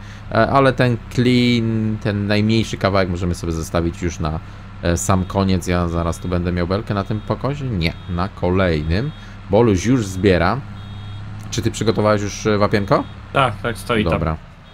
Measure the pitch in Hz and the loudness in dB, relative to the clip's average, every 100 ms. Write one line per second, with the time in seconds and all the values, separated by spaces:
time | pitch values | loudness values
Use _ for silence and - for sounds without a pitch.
0 | - - - 110 113 135 135 131 123 117 | -8 -14 -2 2 4 6 4 4 2 2
1 | - - 123 123 120 120 113 110 110 107 | -2 0 4 4 4 2 2 0 0 -2
2 | 110 101 101 104 107 113 104 - 98 95 | -2 0 2 2 4 4 2 0 2 2
3 | 92 87 90 85 85 80 78 87 85 82 | 2 0 -2 -2 -2 -4 -2 0 -2 -2
4 | 87 - 78 78 - - - - 85 85 | -6 -2 -4 -4 -8 -14 -16 -4 0 0
5 | - 95 90 98 95 92 90 87 85 85 | 2 0 2 0 2 0 0 0 0 0
6 | 85 82 87 90 87 87 87 98 107 101 | -2 -4 -2 -2 0 -2 0 -2 -2 -4
7 | 98 107 - 104 131 143 131 98 80 - | -2 -4 -4 -4 -4 -4 -4 -2 -2 -2
8 | 95 87 95 - 90 92 92 80 78 87 | -6 -4 -4 -2 0 2 2 2 0 -2
9 | 147 - - - - 101 120 92 101 131 | -2 -8 -16 -16 0 4 4 4 2 2
10 | 98 92 98 87 87 127 - - - - | 0 2 4 4 2 0 -6 -14 -12 -12
11 | - - - - - - 107 104 110 101 | -12 -12 -12 -12 -6 -4 -4 0 0 2
12 | 104 104 104 - 110 104 101 107 98 160 | 2 2 0 -2 0 2 2 2 2 0
13 | - - - 143 127 107 120 113 - 113 | 0 -12 -4 0 0 0 -6 -6 -2 0
14 | 104 101 80 80 - - - | 2 0 0 -4 -8 -20 -20